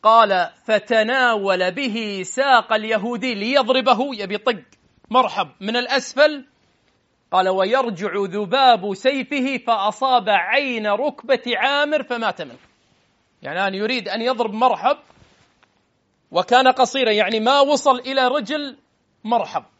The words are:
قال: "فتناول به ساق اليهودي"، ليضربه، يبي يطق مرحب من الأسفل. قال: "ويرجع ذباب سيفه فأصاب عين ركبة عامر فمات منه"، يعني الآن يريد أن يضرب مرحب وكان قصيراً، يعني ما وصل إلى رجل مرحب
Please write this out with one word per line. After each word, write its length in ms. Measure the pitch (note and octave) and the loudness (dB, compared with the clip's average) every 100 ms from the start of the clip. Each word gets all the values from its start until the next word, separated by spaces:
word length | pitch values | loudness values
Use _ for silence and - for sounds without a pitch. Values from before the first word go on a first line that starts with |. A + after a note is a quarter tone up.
قال: 480 | A3 A3+ G#3 F#3+ E3+ _ | 6 6 6 2 0 _
"فتناول 1080 | - G#3+ G#3 A3+ A3 C4 B3 A3 G3 F#3 F#3 | -2 -2 2 0 2 2 2 0 0 0 0
به 500 | F3+ C4+ G#3+ G#3+ G3 | -2 -6 -4 -6 -8
ساق 480 | F3+ - C#4 A#3+ - | -8 -2 4 4 4
اليهودي"، 600 | A3 G#3+ A3 A3 A#3+ B3+ | -2 0 -2 -2 -4 -4
ليضربه، 800 | G#3 G#3+ C#4 A#3 C4 B3 A3 C#4 | -4 0 0 2 2 2 2 0
يبي 200 | A3+ G3 | -6 -8
يطق 280 | G#3 - G#3 - _ _ _ _ | -4 -4 -4 -10 _ _ _ _
مرحب 380 | A#3+ A3+ - E3 _ | 0 0 -2 -6 _
من 160 | G3 A#3+ | -6 -4
الأسفل. 680 | B3 C4+ - C4 D4+ C#4+ C4 _ _ _ _ _ _ _ _ | -2 -4 -4 2 2 0 -14 _ _ _ _ _ _ _ _
قال: 180 | F#3 F#3+ | 0 0
"ويرجع 600 | F#3+ F#3+ C4 A#3+ E3+ G3 F#3+ | 0 0 0 -2 -6 -6 -4
ذباب 760 | G3 G3+ G3+ C4 C4 A3+ G3+ | -4 -6 -2 4 4 4 0
سيفه 640 | F#3+ C4 C#4 - C#4+ C4 C4 A#3+ | -2 -2 -2 -4 -4 -2 -4 -2
فأصاب 600 | A3 G3+ G#3+ C4 B3 G#3+ | 0 -2 -2 0 2 2
عين 580 | G3+ F3+ B3+ C#4 A#3 G#3+ | 0 2 0 0 -4 -2
ركبة 560 | G#3 C#4+ - A#3 B3 B3 G3+ | -2 -2 -6 -2 -2 0 -2
عامر 460 | C4 C#4+ D4 D4+ | 0 0 0 -2
فمات 400 | - A#3+ A3 - | -4 -4 -4 -6
منه"، 160 | D3 A#2 _ _ _ _ _ _ _ _ | -14 -16 _ _ _ _ _ _ _ _
يعني 180 | C3+ E3 | -8 -4
الآن 140 | G3 | -4
يريد 340 | F#3+ A3 B3+ F#3+ | -2 -4 -4 -6
أن 140 | G#3 | -4
يضرب 300 | A#3 B3 A3+ | -4 -2 -4
مرحب 440 | G#3+ B3 G3 B3 D4 _ _ _ _ _ _ _ _ _ _ _ _ _ | 0 0 2 0 -2 _ _ _ _ _ _ _ _ _ _ _ _ _
وكان 380 | E3+ F#3 B3 C4 | -4 2 4 4
قصيراً، 420 | B3+ B3+ C4+ A3+ | 4 0 2 0
يعني 300 | G#3 G3 A3 | 0 0 0
ما 200 | A3+ C#4+ | 2 4
وصل 380 | C#4 C#4 C#4+ B3+ | 4 2 2 0
إلى 300 | B3+ C4+ B3+ | -2 0 0
رجل 480 | A3+ G3+ D4+ C#4+ - _ _ _ _ | -2 -4 -8 -8 -16 _ _ _ _
مرحب 400 | G#3+ A#3 E3 D#3+ A2+ | -4 -2 -2 -8 -10